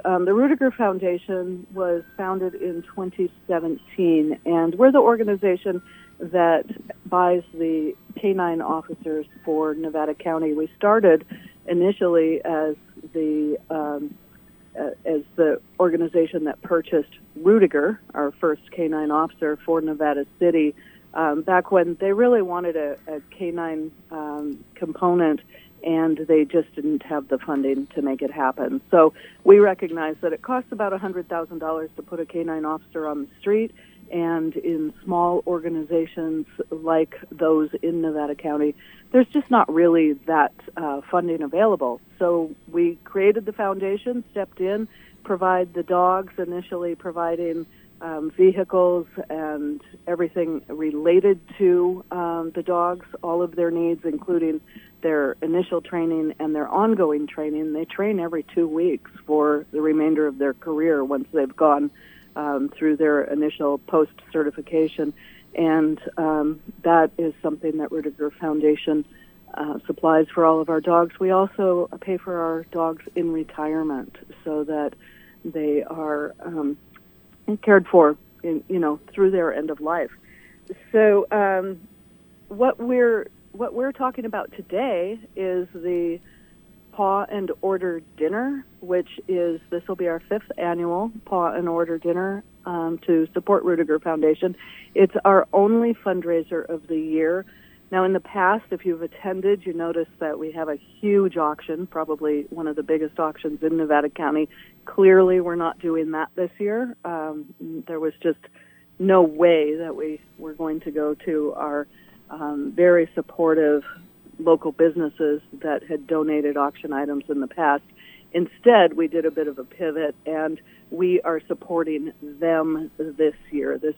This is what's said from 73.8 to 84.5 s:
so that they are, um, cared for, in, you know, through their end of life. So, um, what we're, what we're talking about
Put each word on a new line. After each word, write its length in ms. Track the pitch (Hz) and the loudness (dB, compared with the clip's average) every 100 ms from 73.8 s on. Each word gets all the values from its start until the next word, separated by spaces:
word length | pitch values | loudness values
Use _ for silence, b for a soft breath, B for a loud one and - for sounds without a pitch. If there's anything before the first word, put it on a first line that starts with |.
| 156 135 - - - - | -4 -6 -10 -18 -20 -14
so 220 | 160 151 147 | -6 -6 -4
that 300 | 151 147 - b b b b 165 | -4 -6 -8 b b b b -10
they 380 | 160 151 147 | -4 -2 -2
are, 520 | - 160 156 147 147 - | -2 -6 -6 -4 -6 -10
um, 360 | 170 160 143 147 _ _ _ _ _ _ - 214 | -10 -6 -6 -6 _ _ _ _ _ _ -8 -2
cared 260 | - 196 180 | 4 4 6
for, 300 | 180 151 151 _ _ | 6 6 4 _ _
in, 200 | 170 160 - | -6 -6 -4
you 120 | 185 | -2
know, 200 | 151 151 - | -2 -4 -8
through 180 | - 190 | 0 2
their 220 | 190 165 | 2 0
end 160 | 139 156 | -2 -6
of 100 | 143 | -6
life. 320 | 151 170 - - b b b b - - - | -4 -4 -6 -10 b b b b -20 -20 0
So, 360 | 220 214 202 - | 4 6 6 2
um, 480 | 208 202 190 190 175 - _ _ _ _ _ - | 0 0 0 -4 -10 -16 _ _ _ _ _ -12
what 300 | 202 262 - | 0 0 0
we're, 480 | 240 247 240 220 - - _ | 0 2 4 2 -2 -14 _
what 200 | 196 240 | -10 -8
we're 200 | 233 269 | -4 -6
talking 320 | - 254 262 226 | -4 -6 -6 -8
about 260 | 208 - | -8 -10